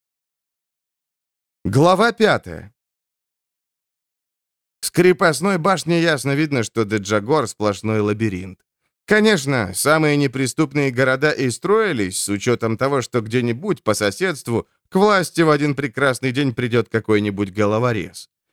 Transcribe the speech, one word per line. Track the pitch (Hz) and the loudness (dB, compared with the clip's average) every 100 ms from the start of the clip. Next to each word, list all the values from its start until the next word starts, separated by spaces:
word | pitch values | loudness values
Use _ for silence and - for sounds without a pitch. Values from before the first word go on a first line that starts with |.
| _ _ _ _ _ _ _ _ _ _ _ _ _ _ _ _ - | _ _ _ _ _ _ _ _ _ _ _ _ _ _ _ _ -2
Глава | 117 170 185 233 | 4 4 4 2
пятая. | 226 214 127 - 80 92 _ _ _ _ _ _ _ _ _ _ _ _ _ _ _ _ _ _ _ _ _ | 2 2 2 -4 -14 -16 _ _ _ _ _ _ _ _ _ _ _ _ _ _ _ _ _ _ _ _ _
С | - | -4
крепостной | - 180 180 180 131 185 190 | 2 4 4 2 0 0 0
башни | 160 185 160 | 0 0 0
ясно | 170 165 147 139 139 | 0 2 0 -2 -2
видно, | 156 135 | 0 -2
что | 110 - | -2 -2
Деджагор — | 107 107 95 107 104 156 120 | -2 -2 -2 -2 0 -2 -2
сплошной | - 104 95 107 110 | -2 -4 -2 -2 -2
лабиринт. | 104 104 113 92 92 92 _ _ _ _ - | -2 -2 -4 -4 -10 -16 _ _ _ _ 0
Конечно, | 214 214 196 135 135 95 | 2 4 2 0 -2 -2
самые | 92 131 156 156 147 | -2 0 2 2 2
неприступные | 139 127 131 - 151 143 139 | 0 -2 -4 -2 -2 0 -2
города | 120 131 131 151 | 0 0 2 0
и | 143 131 | 0 -2
строились | 117 175 214 214 139 95 90 | -2 0 0 0 -2 -2 -4
с | - | -4
учётом | 101 123 120 113 113 | -2 0 -2 -2 -2
того, | 135 143 | -2 -2
что | 117 123 | -2 -4
где-нибудь | 110 123 120 117 202 165 | -2 -2 -2 -2 -4 -4
по | - | -2
соседству | 104 104 98 185 147 - 113 - _ _ | 0 0 0 -4 -4 -4 -4 -4 _ _
к | 185 | 2
власти | 208 196 165 - | 4 4 0 2
в | 160 | 2
один | 147 147 | 2 0
прекрасный | 135 143 120 135 127 131 | -2 -4 -2 0 0 -2
день | 123 143 | -2 -2
придёт | 117 123 117 110 | -2 -2 0 0
какой-нибудь | 113 107 107 104 98 101 | -2 2 2 2 -2 -4
головорез. | 92 104 110 123 113 82 - - _ _ | 0 0 2 0 -2 -6 -12 -20 _ _